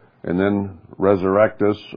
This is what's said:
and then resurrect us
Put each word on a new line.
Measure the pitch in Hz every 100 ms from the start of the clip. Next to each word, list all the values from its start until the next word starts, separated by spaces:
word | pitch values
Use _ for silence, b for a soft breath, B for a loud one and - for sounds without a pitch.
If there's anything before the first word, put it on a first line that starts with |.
| b b
and | - 87
then | 101 101 98 90 - -
resurrect | 95 101 95 98 107 -
us | 104 101 -